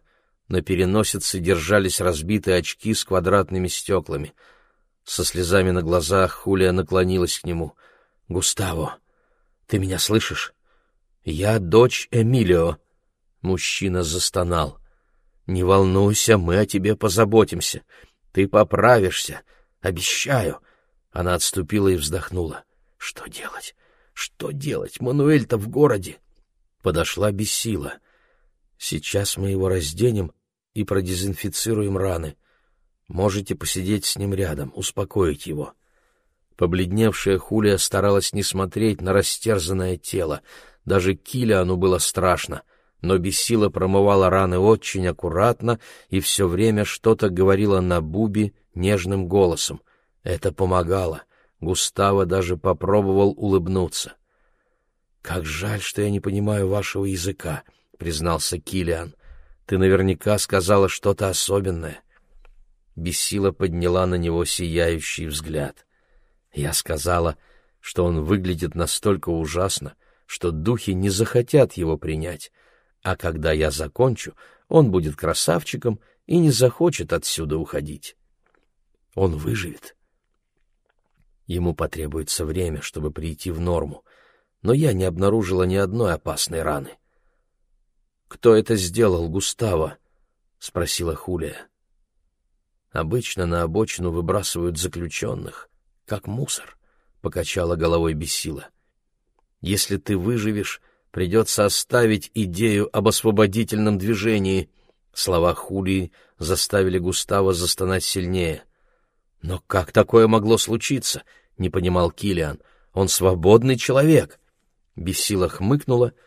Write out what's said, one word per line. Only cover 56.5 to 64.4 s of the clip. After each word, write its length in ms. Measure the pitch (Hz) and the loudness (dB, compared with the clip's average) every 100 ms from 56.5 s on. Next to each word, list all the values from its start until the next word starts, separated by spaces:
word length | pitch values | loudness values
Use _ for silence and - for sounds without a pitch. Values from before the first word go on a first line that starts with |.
| 104 95 | 0 0
вашего 380 | 101 95 98 98 | 0 -2 -4 -4
языка», 580 | 92 92 95 85 73 - _ _ - | -4 -6 -6 -6 -8 -10 _ _ -12
признался 640 | 82 78 85 82 - 87 | -6 -4 -2 -2 -2 -6
Килиан. 560 | - 95 85 82 85 - - - - - - | -6 -4 -2 -4 -6 -16 -20 -20 -20 -20 -4
«Ты 120 | 95 | 2
наверняка 600 | 95 95 95 87 104 104 | 4 4 4 0 0 0
сказала 520 | - 98 87 101 95 | 0 0 4 4 4
что-то 400 | - 101 98 98 | 2 -2 0 0
особенное». 720 | 90 - 98 95 85 80 73 _ _ _ - - - _ _ _ - | -2 0 0 0 -4 -6 -12 _ _ _ -20 -20 -20 _ _ _ -10
Бесила 560 | 85 82 - 101 98 | -6 -4 -2 0 0
подняла 520 | - 95 85 87 92 92 | 0 -2 0 2 2 2
на 100 | 90 | 0
него 280 | 85 85 | 0 0